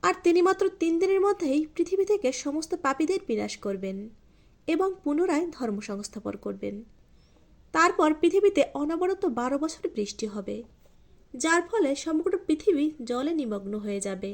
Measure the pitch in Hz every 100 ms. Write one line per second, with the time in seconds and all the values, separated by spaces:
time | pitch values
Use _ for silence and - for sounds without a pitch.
0 | 349 359 349 349 359 381 392 - 330 330
1 | 381 392 392 403 320 277 311 - 339 381
2 | 381 415 254 269 294 294 311 339 277 269
3 | 320 370 - 220 208 - 208 196 190 196
4 | 214 - _ _ _ _ - 330 381 381
5 | 294 294 359 302 339 - 240 202 214 202
6 | 208 - 202 202 208 196 202 202 233 -
7 | _ _ _ _ _ _ - 320 339 349
8 | 311 311 349 370 403 392 - 269 294 320
9 | 359 381 370 240 247 277 311 - 349 -
10 | 202 - 214 208 196 208 240 - _ _
11 | _ - _ 254 320 330 349 466 302 277
12 | 320 311 349 370 - 311 - 311 302 311
13 | 233 240 285 330 247 202 196 214 208 202
14 | 196 190 196